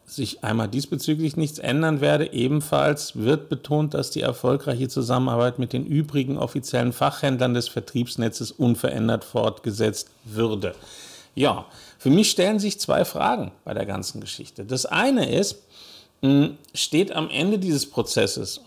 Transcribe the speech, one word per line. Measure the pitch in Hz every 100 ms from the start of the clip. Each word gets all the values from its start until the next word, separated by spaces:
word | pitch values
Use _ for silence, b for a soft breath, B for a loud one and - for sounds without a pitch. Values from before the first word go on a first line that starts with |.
| -
Sich | - 131 - 110
einmal | 113 107
diesbezüglich | 127 139 143 - 156 160 165
nichts | 151 -
ändern | - 143 160 147
werde. | 147 147 156
Ebenfalls | 127 123 147 147 143 143 147 - 120
wird | 110 156 156
betont, | 135 - 151 151
dass | 143 135
die | -
erfolgreiche | 123 120 123 139 143 120 127
Zusammenarbeit | - 117 127 131 117 123 123
mit | 123
den | 127 143
übrigen | 151 151 143 127 139
offiziellen | 123 143 - 120 120
Fachhändlern | 120 143 - 143 127 123 120
des | 120
Vertriebsnetzes | - - 117 120 - 117 - 113
unverändert | - 123 113 127 135 113 113 -
fortgesetzt | 117 113 110 117 107 110 - - _
würde. | 113 107 113 107 92 - B B B B B -
Ja, | 135 - - B B B
für | -
mich | 165 214
stellen | - 185 214
sich | 202 -
zwei | - -
Fragen | 175 - 214 233 95 - -
bei |
der | 104 104
ganzen | 95 95 107
Geschichte. | - - 107 -
Das | 104 131 -
eine | - 254 254 135
ist, | 135 196 - _ B B B B _
mh, | 135 139 156 - -
steht | - - 151 196 -
am | 160
Ende | 131 180 214
dieses | 185 143 -
Prozesses, | - 107 - 101 - 98 -